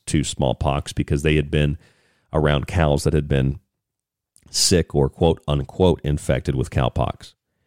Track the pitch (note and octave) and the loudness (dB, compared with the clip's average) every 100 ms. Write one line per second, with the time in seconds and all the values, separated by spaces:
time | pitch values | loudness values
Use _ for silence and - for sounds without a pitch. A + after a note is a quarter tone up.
0 | - D#2+ B1+ - C#2 A#1+ D2 C#2 - - | -4 -2 -2 -2 -2 0 -2 -2 -4 -6
1 | - D2 D2+ D2+ C#2+ D2+ D2 D2 _ _ | -2 0 2 0 0 0 0 -2 _ _
2 | _ _ _ D#2 D2+ D2 - F2+ D#2 D2 | _ _ _ 0 2 0 0 0 2 2
3 | D#2 D#2 D2 C#2 C2+ C#2+ - _ _ _ | 0 0 0 0 0 -4 -12 _ _ _
4 | _ _ _ _ _ - - F2+ D#2+ C#2+ | _ _ _ _ _ -2 2 2 2 0
5 | C2+ - E2+ - - D2 C2+ - F#2 D#2+ | 0 2 0 2 -2 -4 -4 2 2 2
6 | C#2+ D2+ - C2 - C2 B1+ - B1 - | -2 -2 -2 -2 -2 -4 -2 -2 -2 0
7 | A#1 - - _ _ _ | -4 -6 -18 _ _ _